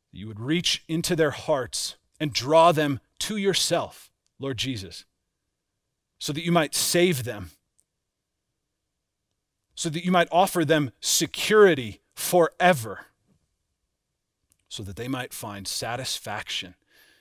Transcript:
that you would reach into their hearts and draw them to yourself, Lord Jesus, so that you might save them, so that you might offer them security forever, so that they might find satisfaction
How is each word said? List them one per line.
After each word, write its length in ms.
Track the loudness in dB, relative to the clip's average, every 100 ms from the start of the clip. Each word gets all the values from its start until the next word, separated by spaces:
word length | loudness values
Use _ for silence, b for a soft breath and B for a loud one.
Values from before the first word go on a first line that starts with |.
| _
that 80 | -16
you 80 | -14
would 140 | -10
reach 440 | -4 -2 -2 -4 -4
into 260 | -4 -2 0
their 140 | 0
hearts 640 | -2 -2 -2 -4 -8 -8 -12 _ -8
and 120 | -6
draw 400 | -4 4 6 6
them 280 | 6 0 -2 _ -10
to 160 | -8 -2
yourself, 760 | 0 0 0 -2 -4 -12 -20 _ _ -10
Lord 200 | -8 -6
Jesus, 460 | -6 -6 -10 -16 -20 _ _ _ _ _ _ _ _ _ _ -12
so 120 | -8
that 120 | -4
you 80 | 2
might 220 | 2 2
save 500 | -2 0 4 4 2
them, 280 | -6 -10 -14 _ _ _ _ _ _ _ _ _ _ _ _ _ _ _ _ _ _ _ _ _ _
so 140 | -8 -6
that 160 | -4
you 80 | 2
might 160 | 2 4
offer 340 | 4 2 2
them 260 | 2 2 0 -4
security 1000 | -2 -2 -2 -4 2 8 8 6 -2 -12 _
forever, 920 | -10 0 2 2 4 2 2 -2 -12 -16 _ _ _ _ _ _ _ _ _ _ _ _ _ _ _ -18
so 140 | -14
that 140 | -12 -10
they 120 | -8
might 240 | -8 -8
find 340 | -10 -12 -10 -8
satisfaction 1080 | -6 -6 -6 -6 -8 -8 -10 -8 -10 -10 -18 b b b b